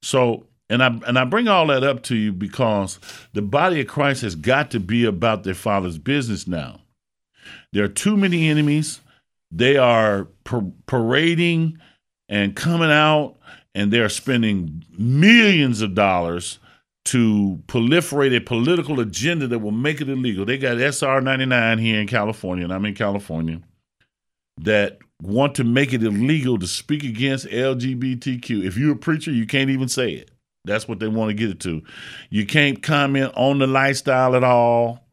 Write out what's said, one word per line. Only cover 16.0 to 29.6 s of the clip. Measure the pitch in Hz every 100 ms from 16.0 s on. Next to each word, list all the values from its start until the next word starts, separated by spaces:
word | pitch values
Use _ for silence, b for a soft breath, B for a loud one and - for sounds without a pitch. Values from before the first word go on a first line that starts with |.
| 101 90 85 85 87 - b b b _
to | - 127 113 104 101 92 -
proliferate | 123 117 165 175 143 139 120
a |
political | - 120 123 175 139 143
agenda | 113 92 131 170 135
that | 117
will | 107
make | 107 139 151
it | 139
illegal. | 135 127 95
They | 98 135
got | 131 120
S | 135 135
R | 143 135
ninety-nine | 131 131 131 123 113 113
here | 113 110
in | 101
California, | 117 104 107 92 90
and | 87
I'm | 92 104
in | 98
California, | 104 101 101 80 82 82 - _ _ _ _ _ _ _ _ -
that | 80 107 101 - _ _
want | 85 107 143 -
to |
make | 120 120 139
it | 123
illegal | 110 101 123 156 127 117
to | 90
speak | - - 151
against | 143 107 135 135 -
L | 117 131 131
G | 127
B | 127 131 123
T | 139 123
Q. | - 110
If | 92 92
you're | 147
a | 143
preacher, | - 156 165
you | 131 110
can't | 139